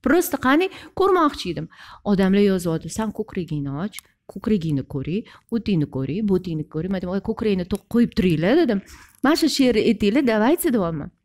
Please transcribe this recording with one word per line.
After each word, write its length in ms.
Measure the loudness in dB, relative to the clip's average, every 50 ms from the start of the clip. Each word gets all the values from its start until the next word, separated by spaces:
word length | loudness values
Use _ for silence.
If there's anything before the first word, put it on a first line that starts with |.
| 2
Просто 340 | 4 2 2 2 0 -4 -2
qani 320 | 0 2 2 2 2 0 -4 -12 -20 -16
ko'rmoqchi 600 | _ 0 2 2 4 2 2 0 -2 -4 -8 -8
edim. 140 | -6 -6 -8 -12 -14 -20 -20 -20 -20 -10
Odamlar 380 | _ 0 2 2 4 4 4 4
yozyapti, 480 | 4 4 2 0 0 -2 -4 -4 -6 -8
"Sen 220 | -6 -6 -6 -6
ko'kragingni 600 | -6 -8 -10 -8 -6 -8 -6 -6 -6 -6 -6 -6
och, 260 | -6 -6 -8 -8 -8 -12 _ _ _ _ _ -18
ko'kragingni 560 | -18 -8 -2 0 0 0 0 -2 -2 -4 -4
ko'ring, 400 | _ -8 -8 -6 -4 -6 -6 -8 -10 -20 -20 _ _
o'tingni 380 | -8 -6 -2 0 0 0 0
ko'ring, 340 | -2 -4 -6 -6 -4 -4 -4 0 0
bo'tingni 380 | 0 0 0 -4 -6 -6 -8 _
ko'ring." 220 | -6 -6 -4 -4
Men 80 | -4 -4
aytdim, 120 | -4 -4
"Voy, 100 | -6 -4
ko'krakni 460 | -4 -4 -6 -2 0 0 0 0 -2 -4
to'q 140 | -6 -6 _ _
qo'yib 240 | 2 2 2 2 2
turinglar", 400 | 0 2 2 2 2 2 4 4
dedim. 260 | 4 4 2 0 -2 -4 -8 -20 -20 -20 _ _ _
"Mana 160 | 0 2 2
shu 120 | 4 2 0
she'rni 340 | 2 2 2 2 4 4
aytinglar, 400 | 4 2 2 2 2 2 2 2 2
давайте", 460 | 2 2 4 4 2 2 2 0 0
deyapman. 380 | 0 0 0 -2 -4 -6 -10 -12 _ _